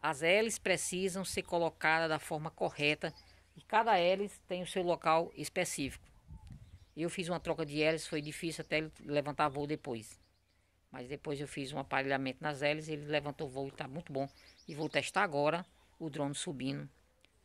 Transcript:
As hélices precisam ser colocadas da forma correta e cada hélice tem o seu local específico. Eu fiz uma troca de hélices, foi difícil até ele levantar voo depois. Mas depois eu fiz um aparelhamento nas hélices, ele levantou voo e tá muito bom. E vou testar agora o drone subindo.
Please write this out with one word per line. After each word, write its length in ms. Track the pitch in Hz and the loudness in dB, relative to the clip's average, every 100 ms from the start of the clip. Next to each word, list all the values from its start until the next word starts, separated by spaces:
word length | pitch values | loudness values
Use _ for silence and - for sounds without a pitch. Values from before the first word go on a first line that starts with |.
As 200 | 151 139 | -2 2
hélices 380 | 165 202 226 - | 6 6 4 0
precisam 640 | 196 170 - 180 190 185 | 2 2 2 0 0 -2
ser 200 | 180 - | -4 -4
colocadas 680 | - 175 165 - 156 160 165 | 0 2 2 2 4 4 4
da 100 | 156 | 0
forma 320 | - 156 160 | -2 -6 -6
correta 640 | - 180 - 147 151 170 - - - _ - | -4 -4 2 2 2 -2 -8 -18 -20 _ -20
e 60 | |
cada 360 | - 220 226 190 | 0 2 6 6
hélice 440 | 175 190 202 - | 6 4 0 -6
tem 200 | - 180 | -8 -6
o 60 | 175 | -2
seu 160 | 196 | 0
local 480 | 175 160 165 160 170 - | 2 2 4 4 2 -6
específico. 680 | 147 - 175 - 131 - - - - - - - - - - - | -4 -2 -2 -2 -4 -6 -16 -20 -18 -18 -16 -18 -18 -20 -16 -4
Eu 120 | 165 | -4
fiz 200 | 190 165 | -2 -4
uma 100 | 170 | -2
troca 260 | 170 156 151 | -2 -2 -2
de 160 | 147 | 2
hélices, 260 | 151 160 - | 2 2 -2
foi 140 | 156 | -4
difícil 400 | 147 - 170 156 | -4 -6 -6 -6
até 180 | 156 156 | -2 -2
ele 120 | 156 - | -2 -8
levantar 480 | - 147 139 143 151 | -2 0 0 2 2
voo 180 | 139 147 | 2 -4
depois. 540 | 151 143 117 107 - _ _ _ _ _ _ _ | -4 -4 -8 -8 -20 _ _ _ _ _ _ _
Mas 160 | 135 123 | -14 -10
depois 320 | 143 160 143 | -8 -6 -4
eu 80 | 143 | -6
fiz 240 | - 135 | -6 -6
um 80 | 143 | -6
aparelhamento 640 | 135 135 135 135 131 127 | -2 0 2 0 0 -4
nas 180 | 156 139 | -6 0
hélices, 280 | 143 156 156 | 0 0 -2
ele 160 | 151 147 | -6 0
levantou 420 | 151 147 139 147 | 0 0 -4 -6
voo 220 | 131 139 | -4 -6
e 20 | |
tá 160 | - 131 | -6 -8
muito 240 | 147 165 | -8 -6
bom. 160 | 135 139 - - - - | -4 -4 -6 -20 -20 -12
E 80 | 147 | -6
vou 140 | 156 | 0
testar 340 | 147 - 185 | 0 0 2
agora 420 | 196 143 147 170 - _ _ _ | 2 4 2 2 -4 _ _ _
o 120 | 160 | -8
drone 260 | 135 143 143 | -2 -2 -2
subindo. 540 | 180 135 131 143 143 - _ _ _ _ | -6 -4 -4 -4 -8 -16 _ _ _ _